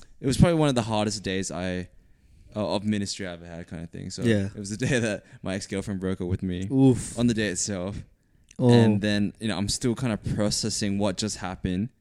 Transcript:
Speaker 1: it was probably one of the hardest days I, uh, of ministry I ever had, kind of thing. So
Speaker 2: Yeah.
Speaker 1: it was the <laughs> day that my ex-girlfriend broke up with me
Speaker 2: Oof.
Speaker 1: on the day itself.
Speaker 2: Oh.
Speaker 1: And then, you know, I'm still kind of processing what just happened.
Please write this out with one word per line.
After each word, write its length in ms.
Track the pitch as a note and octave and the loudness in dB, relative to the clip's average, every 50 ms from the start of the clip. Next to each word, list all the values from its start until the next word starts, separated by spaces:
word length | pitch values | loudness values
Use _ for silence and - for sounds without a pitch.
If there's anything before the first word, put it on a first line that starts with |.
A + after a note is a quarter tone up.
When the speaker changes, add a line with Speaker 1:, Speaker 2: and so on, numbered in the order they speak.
| - - - - | -14 -14 -12 -4
Speaker 1:
it 80 | - | -2
was 100 | C#3 B2+ | 0 4
probably 180 | - F3+ F3+ E3+ D#3+ | 6 6 6 6 6
one 100 | D#3 C#3+ | 4 4
of 60 | C3 | 4
the 80 | A#2+ G#2+ | 2 0
hardest 400 | A2+ A2+ G#2+ G#2 G#2+ G#2 G#2+ F2+ | 0 0 0 0 0 -2 -4 -4
days 280 | G2 F#2+ F#2+ F#2+ - | -4 -2 -2 -4 -4
I, 360 | D2+ E2 F#2 F#2 F2+ F2+ F2 - - - - _ _ _ _ _ - - - - - | -6 -4 -4 -4 -4 -4 -6 -8 -12 -20 -20 _ _ _ _ _ -20 -20 -20 -10 -6
uh, 200 | G#2+ G#2 D#2+ F2+ | -4 -2 -2 -2
of 80 | G#2 G2 | -2 0
ministry 420 | G#2+ G#2+ G2+ G2+ G2 - - G2+ | 0 0 0 -2 -4 -6 -8 -8
I 80 | F2+ E2+ | -10 -10
ever 120 | E2+ E2+ | -12 -14
had, 220 | E2+ E2+ E2 F2 | -14 -14 -14 -12
kind 160 | - - E2 E2+ | -12 -12 -12 -12
of 60 | E2 | -12
thing. 200 | - F#2 F#2 F#2 | -12 -12 -12 -10
So 140 | - - A2 | -6 -2 2
Speaker 2:
Yeah. 240 | A#2 A2 G2+ G2 G2 - | 2 2 2 2 -2 -4
Speaker 1:
it 40 | G#2 | -8
was 100 | G2+ G2 | -8 -8
the 80 | G#2+ | -6
<laughs> 80 | G2+ B2+ | -4 -2
day 140 | - C#3+ A#2+ | 0 0 0
that 240 | A2+ A2 G2+ F2 - - - - | 0 -2 -4 -6 -8 -14 -18 -10
my 140 | - G2 F#2+ | -6 -6 -6
ex-girlfriend 440 | G2+ - - G2+ G2 G2 A2 G2+ F#2 | -6 -6 -6 -6 -6 -4 -6 -6 -4
broke 180 | F#2 F#2 F#2+ - | -4 -4 -4 -4
up 60 | F#2+ | -4
with 160 | F2 F#2+ - G2 | -4 -4 -2 -2
me 240 | F#2 F2+ F2 F#2 G2+ | -4 -4 -4 -4 0
Speaker 2:
Oof. 460 | C#3 C3+ C3+ C3 B2 A#2 - - - | 4 6 6 6 6 4 0 -6 -2
Speaker 1:
on 100 | A2+ A#2+ | 0 0
the 60 | A#2+ A#2 | 2 2
day 140 | A2+ G#2+ | 0 -2
itself. 560 | G2+ F2 F2 - G#2+ G2+ F#2 F2 G2 G#2 - - - _ _ _ _ _ _ _ _ _ - | -2 -2 -4 -4 -4 -4 -4 -6 -6 -8 -10 -12 -16 _ _ _ _ _ _ _ _ _ 2
Speaker 2:
Oh. 100 | C3 B2 | 6 8
Speaker 1:
And 320 | A#2+ A#2+ A2+ G#2+ G#2 G2+ | 8 8 8 6 4 4
then, 320 | G2+ G#2 G#2 G#2 G#2 F#2+ - - | 2 2 2 0 0 -2 -4 -4
you 80 | A2 | -4
know, 100 | A2 F#2+ | -4 -2
I'm 120 | E2 G2+ G2 | -2 -2 -2
still 260 | - - - B2+ A2+ | -2 0 0 -2 0
kind 180 | - C3 A#2+ G#2+ | 0 -2 -2 -2
of 80 | F#2+ - - - | -2 -4 -4 -2
processing 600 | G#2+ G#2 G#2 G2+ - - A2 - - A2 G2+ G2 | 0 0 0 0 -2 -2 -2 -2 -2 -2 0 0
what 200 | G2+ G2+ G#2 F2+ | 0 0 0 0
just 200 | - G#2+ G#2+ - | -2 -4 -4 -4
happened. 520 | - - F2+ F#2 - - F#2+ F2+ F#2 G#2+ B2+ - _ | -6 -8 -10 -6 -4 -4 -2 0 0 -2 -4 -6 _